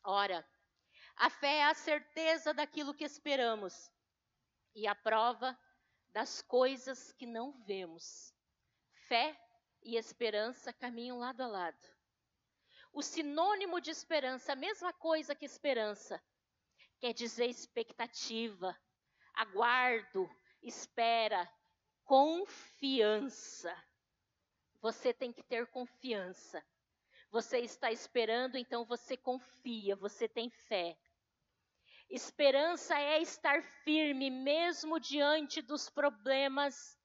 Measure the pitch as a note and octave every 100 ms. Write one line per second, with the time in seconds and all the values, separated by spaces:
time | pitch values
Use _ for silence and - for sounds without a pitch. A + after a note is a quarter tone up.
0 | G3+ G3 G3+ F3 - _ _ _ _ -
1 | - - B3 - C#4 D4+ D4 D#4 - D4+
2 | D4+ D#4 D#4+ D#4+ D#4 D4+ D4+ D#4 C#4+ D4
3 | D4+ - D4 C#4 A#3 A3 F#3+ - - _
4 | _ _ _ _ _ _ _ G#3+ G#3 G#3
5 | A3 A3 A#3 A3 B3+ B3 _ _ _ _
6 | _ G#3 - - - B3 B3+ C4 B3+ B3+
7 | - _ A#3+ A3+ B3+ C4+ G#3 G3 F3 E3
8 | - - - _ _ _ _ _ _ _
9 | - A#3 D4+ D4+ _ _ _ _ - A3+
10 | A3+ - A#3 G#3 A3 B3+ - - B3 A#3
11 | A#3+ B3 B3 A#3+ B3+ G3 E3+ - - _
12 | _ _ _ _ _ _ _ - - D4
13 | D4 D#4+ D4 D4 F#4 G#4 G4 F4 D4+ E4
14 | - D#4+ C4 C4 - C#4 F4 G#4+ F4 -
15 | D#4+ D#4+ D4 C#4+ C#4+ - D4 A#3+ G#3+ G#3
16 | - F3 _ _ _ _ _ _ _ _
17 | B3 A#3 A#3 A3+ A#3+ A#3+ - - A3+ -
18 | A#3 - - A3+ A#3 G3 F#3 - _ _
19 | _ _ _ - A3 F#3+ A#3 B3+ B3+ A3+
20 | G3 F#3+ F3 - _ _ B3+ - - -
21 | A#3 A#3 A3 G#3 A3+ _ _ _ _ _
22 | - C4+ D4 E4+ G4 - - - C#4 C4+
23 | G#3+ G#3+ C4 - - - E3+ F3+ _ _
24 | _ _ _ _ _ _ _ _ A3 A3
25 | B3+ - B3 A#3+ - A#3 A#3 B3+ B3 _
26 | C4 G#3+ F3+ F3+ - D#3 - _ _ _
27 | _ _ _ A3+ A3 B3 A#3+ - A#3 A#3
28 | - B3 A3 A#3 B3+ B3+ B3 A#3 A3+ A#3+
29 | - C4 - B3+ - - B3+ A3+ G3 G3
30 | G3+ - A3+ A#3+ A#3 _ - G3+ E3+ D#3+
31 | _ _ _ _ _ _ _ _ _ -
32 | _ B3+ - - C#4+ C4+ D#4+ F4 - D4+
33 | C#4+ D#4 E4 - D4+ C#4+ - - - D#4
34 | D4+ C4+ C4+ C4 C4+ D#4 F4 E4 D#4 E4
35 | - C#4+ C#4+ D#4 D4 E4 A#3 D4 - -
36 | C#4+ C#4+ C4 C4+ C#4 C4+ C#4+ C4+ - -